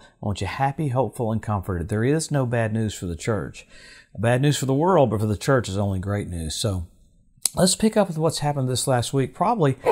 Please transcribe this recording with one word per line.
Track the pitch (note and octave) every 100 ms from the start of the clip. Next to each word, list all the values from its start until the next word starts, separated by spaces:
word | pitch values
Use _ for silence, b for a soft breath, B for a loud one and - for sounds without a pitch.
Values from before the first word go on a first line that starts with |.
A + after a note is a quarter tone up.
| B B
I | G#2
want | G2+
you | F#2
happy, | - C#3 C#3+ D3
hopeful, | B2+ A#2 - A2
and | A2
comforted." | - G#2 F2+ F2 D#2+
There | G#2+
is | B2 D#3 D#3
no | C#3+ B2+
bad | A#2+ A2
news | A2 A2
for | - F2+
the | E2+
church. | - G#2 C2 - - B B B B -
Bad | A2+ B2
news | D3 C3
for | C3
the |
world, | C3+ F3 F3 B2
but | G#2
for | G#2+
the | G2+
church | - C3 G2
is | F#2+
only | G2+ F#2+
great | F#2+ G#2 -
news. | E2+ D#2 -
So | G#2+ F#2+ E2+ _ _ _ _ _ - -
let's | F#3 -
pick | A3 G#3+
up | G3
with | D#3
what's | D#3+ -
happened | D3 C#3+ B2+
this | B2 -
last | B2 A#2
week. | C#3 B2+
Probably, | - F#3 A#3 C#3+ - A#4+